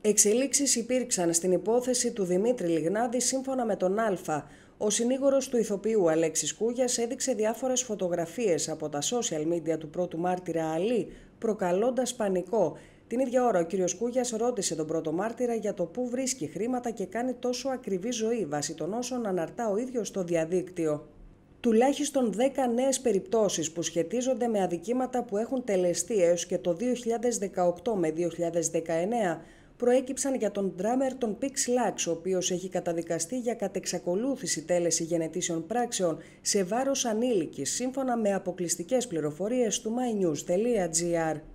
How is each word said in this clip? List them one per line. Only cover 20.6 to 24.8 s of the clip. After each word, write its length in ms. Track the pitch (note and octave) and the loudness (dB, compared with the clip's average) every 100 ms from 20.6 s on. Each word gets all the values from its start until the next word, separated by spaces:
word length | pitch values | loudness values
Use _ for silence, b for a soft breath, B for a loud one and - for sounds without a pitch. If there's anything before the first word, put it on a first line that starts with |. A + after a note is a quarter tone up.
| F3+ - D#3+ D3+ - - - - - - | -2 -2 0 0 -4 -20 -20 -20 -20 -2
Τουλάχιστον 720 | A#3+ A3 B3+ C#4+ D4 C#4 A#3+ | 4 6 6 4 0 2 0
δέκα 340 | F#3 C4+ C4+ B3+ | 2 0 2 0
νέες 340 | A#3 C4 C4 | 2 2 2
περιπτώσεις 720 | B3 G3 - A3+ G3+ F3 D3+ | 2 0 2 2 2 2 -4
που 100 | - | -4
σχετίζονται 640 | D#3+ E3+ E3 A#3 B3+ B3+ A#3 | -4 -2 0 0 0 0 2
με 160 | G#3+ | 2
αδικήματα 640 | F#3 E3+ | 2 0